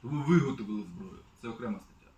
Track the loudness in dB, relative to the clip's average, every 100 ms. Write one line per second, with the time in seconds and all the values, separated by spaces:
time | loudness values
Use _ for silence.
0 | -2 -2 6 6 6 -2 -4 -6 -6 -12
1 | -14 -16 -20 -14 -12 -8 -6 -6 -8 -20
2 | -20